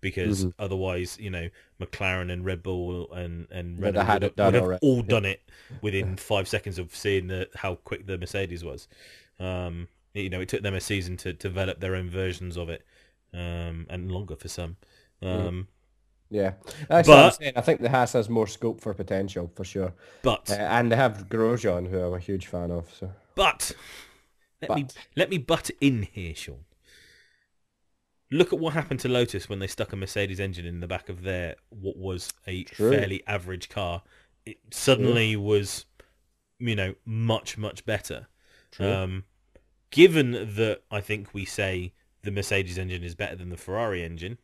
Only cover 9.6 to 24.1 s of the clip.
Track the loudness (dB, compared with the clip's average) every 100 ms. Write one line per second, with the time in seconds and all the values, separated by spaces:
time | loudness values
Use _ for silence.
9.6 | -6 -8 -12 _ _ -8 -6 -4 -4 -4
10.6 | -2 -4 -2 -4 -2 -6 -8 -6 -6 -2
11.6 | -4 -2 -4 -2 -4 -2 -4 -4 -8 -8
12.6 | -8 -8 _ _ _ _ _ -10 -6 -6
13.6 | -6 -8 -8 -8 -6 -6 -6 -10 -10 -8
14.6 | -8 -10 _ _ _ _ -4 -2 -2 -4
15.6 | -10 _ _ _ _ _ _ 0 0 -2
16.6 | -14 -14 4 6 12 12 12 6 -4 -2
17.6 | 2 2 4 4 4 2 2 0 0 -2
18.6 | -4 -4 -6 -6 -2 -2 -2 -6 -8 -10
19.6 | -8 -4 -4 -6 -20 -2 0 0 -2 -2
20.6 | 2 2 4 4 4 2 -6 0 2 2
21.6 | 2 0 0 -2 -2 -4 -4 -6 -4 -6
22.6 | -4 -4 -6 -12 -12 -12 _ 0 0 2
23.6 | -6 -8 -16 -20 -20